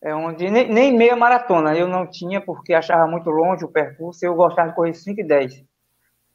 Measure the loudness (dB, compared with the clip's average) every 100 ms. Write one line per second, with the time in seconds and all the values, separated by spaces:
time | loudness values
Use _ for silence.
0 | -8 -8 -8 -8 -2 0 2 2 4 4
1 | 4 4 4 2 2 0 2 0 -2 -2
2 | -6 -10 -8 -8 -8 -14 0 0 2 2
3 | 2 0 -4 -2 0 -2 -4 -4 -4 -8
4 | -16 -8 -6 2 2 2 -2 0 -4 -4
5 | -10 -10 0 0 0 -8 _ _ _ _
6 | _ _ _